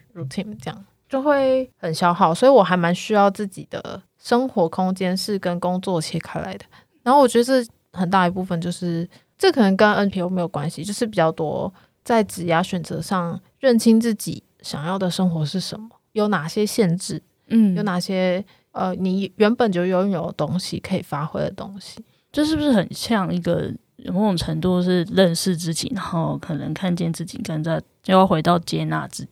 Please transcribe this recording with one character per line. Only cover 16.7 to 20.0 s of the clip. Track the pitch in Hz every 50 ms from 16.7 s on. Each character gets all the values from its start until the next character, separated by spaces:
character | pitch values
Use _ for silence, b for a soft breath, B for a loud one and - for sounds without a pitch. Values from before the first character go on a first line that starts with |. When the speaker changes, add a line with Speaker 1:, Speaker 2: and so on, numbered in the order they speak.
| - - 220 175 165 180
Speaker 1:
制， | - - 185 156 - _ _ _ _ -
Speaker 2:
嗯。 | - 226 220 202 180
Speaker 1:
有 | 170 208
哪 | 208 180 180
些， | 180 - 190 185 185 185 180 185 196 b b b b _ -
呃， | - 190 185 180
你 | 175 185 190 185 196 196 185 -
原 | - 214 214 240
本 | - 254 220 185
就 | 175 175
拥 | 180 185 180